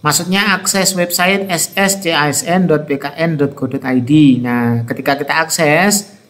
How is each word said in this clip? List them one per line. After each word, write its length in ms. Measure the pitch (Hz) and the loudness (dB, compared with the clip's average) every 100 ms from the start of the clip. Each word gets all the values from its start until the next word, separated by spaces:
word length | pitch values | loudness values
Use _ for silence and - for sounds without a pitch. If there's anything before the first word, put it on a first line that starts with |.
maksudnya 560 | 151 147 175 190 208 185 | 0 -2 0 0 0 0
akses 400 | - 196 180 185 | 0 0 0 -2
website 480 | 175 - 180 196 196 | -4 0 0 0 -2
S 320 | 170 - - | -4 -4 0
S 240 | 196 196 | 0 0
C 80 | 165 | -2
A 160 | 160 147 | 0 0
S 160 | 139 | -2
N 240 | - 180 175 | 0 0 2
dot 240 | 151 151 | 0 0
B 80 | 139 | -6
K 160 | 143 | -6
N 240 | 165 165 156 | -4 -4 0
dot 160 | 139 | -2
go 160 | - 131 | -2 -6
dot 160 | 135 131 | -6 -2
I 160 | 127 | -2
D. 400 | 120 151 143 120 | 4 6 6 4
Nah, 400 | 120 120 120 117 | 0 0 0 0
ketika 320 | 117 - 139 | -2 -4 -2
kita 160 | 139 143 | -2 -2
akses 800 | 151 160 - 156 156 196 - - - _ | -2 -2 0 2 4 2 0 -4 -20 _